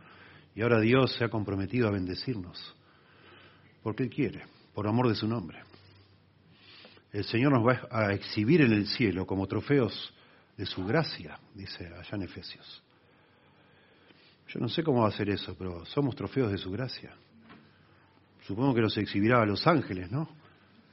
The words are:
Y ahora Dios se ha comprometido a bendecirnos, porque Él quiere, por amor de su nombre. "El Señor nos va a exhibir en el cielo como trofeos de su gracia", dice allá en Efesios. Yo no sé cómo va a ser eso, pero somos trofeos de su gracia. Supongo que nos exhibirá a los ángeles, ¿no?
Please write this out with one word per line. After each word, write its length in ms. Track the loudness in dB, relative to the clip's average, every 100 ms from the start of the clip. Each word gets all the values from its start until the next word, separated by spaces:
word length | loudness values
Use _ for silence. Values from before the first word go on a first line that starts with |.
| -20 -20 -20 -20 -14
Y 80 | -2
ahora 200 | 4 6
Dios 340 | 6 6 4 2
se 80 |
ha 60 | -2
comprometido 580 | -2 -2 -2 -2 0 2
a 40 |
bendecirnos, 840 | 0 -2 -6 -6 -8 -8 -16 -20 -20 _ _ _ -20 -20 -20 -20 -20 -20 _
porque 200 | -6 -4
Él 60 | -4
quiere, 340 | -2 -4 -4 -16 -20 _
por 120 | -6 0
amor 220 | 2 2
de 80 | 2
su 120 | 0
nombre. 320 | -4 -6 -14 -20 -20 -20 -20 _ _ _ _ _ _ -20 -20 -20 -20 _
"El 120 | -6
Señor 300 | -2 2 4
nos 120 | 4 4
va 220 | 2 0
a 240 | 0 2
exhibir 480 | 0 -2 0 4 6
en 100 | 6
el 140 | 6 2
cielo 400 | 2 2 0 -2
como 220 | -2 -2
trofeos 680 | -2 0 2 0 -2 -14 -18 -20 _ _ -12
de 80 | -10
su 200 | -6 -2
gracia", 540 | 0 -2 -6 -14 -18 -20 -18
dice 320 | -14 -14 -14
allá 280 | -16 -12 -10
en 60 |
Efesios. 600 | -10 -12 -16 -18 -20 -20 _ _ _ _ _ _ _ _ _ _ _ _ _ _ _ _ -12
Yo 120 | -6
no 80 | -4
sé 160 | -2
cómo 180 | 0 4
va 80 | 2
a 20 |
ser 180 | 2 -2
eso, 260 | -2 -6 -10
pero 280 | -10 -10 -6
somos 300 | -2 -2 -2
trofeos 360 | -4 0 0
de 60 | -2
su 140 | -6
gracia. 440 | -8 -8 -10 -18 -20 _ _ -20 -20 -20 _ _ _ _ _ _ _ -8
Supongo 280 | 0 2
que 80 | 4
nos 160 | 2 0
exhibirá 440 | -2 2 4 6
a 40 | 4
los 200 | 2 4
ángeles, 440 | 2 2 -6 -6
¿no? 160 | -6 -6 -12 -20 _ _ _ _